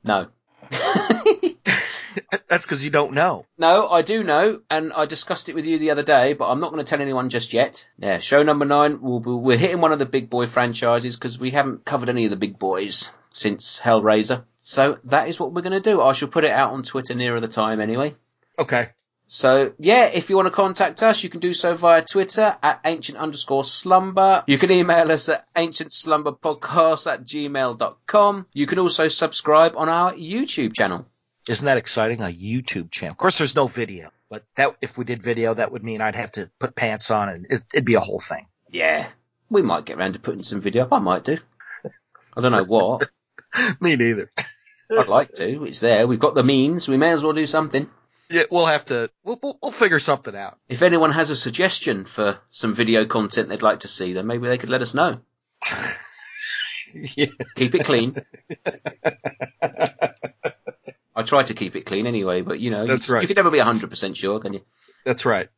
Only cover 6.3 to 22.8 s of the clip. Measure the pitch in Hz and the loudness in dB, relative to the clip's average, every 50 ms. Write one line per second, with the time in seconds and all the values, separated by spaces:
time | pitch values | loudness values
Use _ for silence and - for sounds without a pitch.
6.3 | 147 143 120 90 156 143 175 160 151 156 139 - 156 143 139 139 131 127 127 127 | 0 -2 -2 -2 -2 -2 -2 -6 -6 -8 -4 -4 -4 -4 -2 -4 -4 -4 -4 -2
7.3 | 123 120 117 - 113 113 135 - - - - _ _ - - 101 92 87 - - | -4 -4 -4 0 0 0 0 0 -2 -16 -18 _ _ -8 -4 -2 -2 -2 0 4
8.3 | 143 143 151 156 147 147 143 139 143 147 147 147 147 120 123 131 123 120 113 120 | 4 4 6 4 2 2 2 2 4 4 4 2 0 -2 -6 -4 -4 -4 -4 -4
9.3 | 123 120 120 131 123 117 165 185 180 175 165 160 156 147 135 - - 135 110 - | -4 0 4 4 4 4 4 0 2 2 2 2 4 2 -2 -2 -2 -4 -2 -2
10.3 | 120 123 120 117 - 127 123 120 113 - 123 120 120 120 120 127 120 - - 123 | -2 -2 -2 0 0 0 0 0 -2 0 2 2 2 2 0 -4 -8 -8 -8 -10
11.3 | 120 123 127 127 131 147 139 135 - - _ - 143 131 120 127 123 120 113 104 | -8 -6 -6 -2 0 0 0 0 -4 -8 _ -6 -4 -4 -2 -2 0 0 0 0
12.3 | 101 95 104 98 98 - 98 95 92 95 101 101 92 - - - - _ _ _ | 0 -4 -6 -8 -6 -6 -4 -4 -2 -2 -4 -4 -4 -4 -4 -6 -10 _ _ _
13.3 | - - - 107 101 - - - - - - 120 113 107 104 107 107 107 107 110 | -10 -4 -4 -4 -4 -2 -4 -6 -6 -2 2 2 2 4 4 4 4 4 2 0
14.3 | 127 120 - _ _ _ - - - 135 135 143 143 - _ 127 135 151 131 156 | -4 -6 -6 _ _ _ -12 -4 2 2 2 2 2 -4 _ 0 0 0 0 0
15.3 | 175 - 165 131 170 180 175 185 190 196 190 220 208 170 123 135 135 - 147 131 | -4 -6 -6 -4 -4 -6 -4 -2 -4 0 2 2 2 4 4 4 2 2 -4 -2
16.3 | - 170 156 143 107 127 139 107 123 135 123 - - 135 123 - 123 123 123 120 | 0 0 2 2 2 2 2 0 -2 -6 -10 -8 -8 -8 -6 -6 -6 -4 -2 -2
17.3 | 120 117 113 113 - 113 110 110 110 107 107 107 113 123 143 151 143 _ _ _ | -2 -2 -4 -4 -2 -2 -2 0 0 -2 -2 -2 -2 -2 -2 -4 -6 _ _ _
18.3 | _ _ _ _ _ - 151 - 135 120 123 - _ _ _ _ _ _ _ _ | _ _ _ _ _ -4 -2 0 0 -2 -2 -4 _ _ _ _ _ _ _ _
19.3 | - - - 131 131 135 139 - - - 151 180 226 254 233 - - 175 170 - | -6 0 2 4 4 4 2 0 -4 -2 2 4 6 6 6 4 2 -4 -2 0
20.3 | 190 190 190 185 - - 196 190 180 - 196 160 - - 220 226 214 220 - 170 | 2 2 2 2 2 0 0 0 2 0 0 0 0 2 2 2 2 2 -4 -8
21.3 | - 170 165 180 175 - - 170 170 165 175 170 165 160 160 - - 196 190 190 | -8 -4 -4 -4 -2 0 -2 -2 -2 4 6 6 6 6 4 2 -2 -2 0 0
22.3 | - 220 214 208 - - - 151 147 - | 0 2 2 2 2 2 0 0 0 0